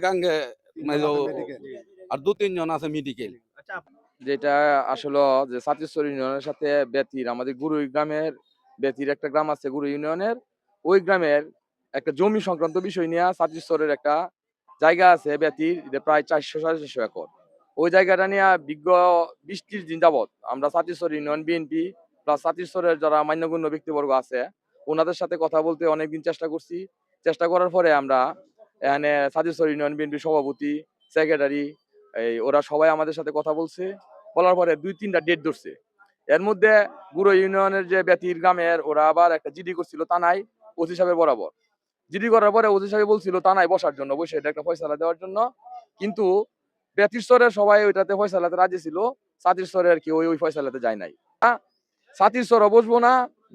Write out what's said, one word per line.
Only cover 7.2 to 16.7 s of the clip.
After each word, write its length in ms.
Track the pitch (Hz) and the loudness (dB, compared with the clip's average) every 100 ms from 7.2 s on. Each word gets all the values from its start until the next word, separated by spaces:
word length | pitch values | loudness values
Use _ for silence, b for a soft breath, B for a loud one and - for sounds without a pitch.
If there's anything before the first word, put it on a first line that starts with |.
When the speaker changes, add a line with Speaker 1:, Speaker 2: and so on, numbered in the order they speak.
| 120 | -6
Speaker 2:
আমাদের 200 | 120 127 127 | -6 -8 -6
গুরুই 240 | 151 151 143 | -4 -4 -2
গ্রামের 380 | 143 151 151 156 131 _ _ _ - | -4 -4 -4 -6 -8 _ _ _ -6
বেতির 300 | 135 123 139 | -4 -4 -6
একটা 140 | 143 147 | -6 -4
গ্রাম 160 | 147 156 | -2 -2
আছে 120 | 147 143 | -4 -6
গুরু 120 | 139 143 | -6 -6
ইউনিয়নের, 440 | 143 151 165 208 240 _ _ _ _ | -6 -6 -4 -4 -6 _ _ _ _
ওই 140 | 156 196 175 | 2 2 2
গ্রামের 360 | 185 160 147 156 _ _ _ _ 135 | 0 2 0 -2 _ _ _ _ -8
একটা 120 | - 143 | -6 -2
জমি 220 | 202 214 190 | 0 0 -2
সংক্রান্ত 280 | 165 160 165 185 | -4 -2 -4 -6
বিষয় 200 | 180 165 | -6 -4
নিয়ে 140 | 165 180 185 | 0 -2 0
সাতিশ্বরের 500 | 165 160 - 160 151 143 | -4 -4 -4 -2 0 -2
একটা 180 | 147 151 175 _ _ _ _ - | -2 -2 -4 _ _ _ _ 0
জায়গা 240 | 156 170 185 | 2 6 6
আছে 160 | 170 151 147 | 6 2 0
বেতির, 340 | 156 151 160 175 139 | -2 0 -4 -4 -6
এটা 140 | 135 156 | -8 0
প্রায় 160 | 151 151 | 0 2
চারশো 300 | 156 139 156 | -4 -4 -6
সাড়ে 160 | 160 | -4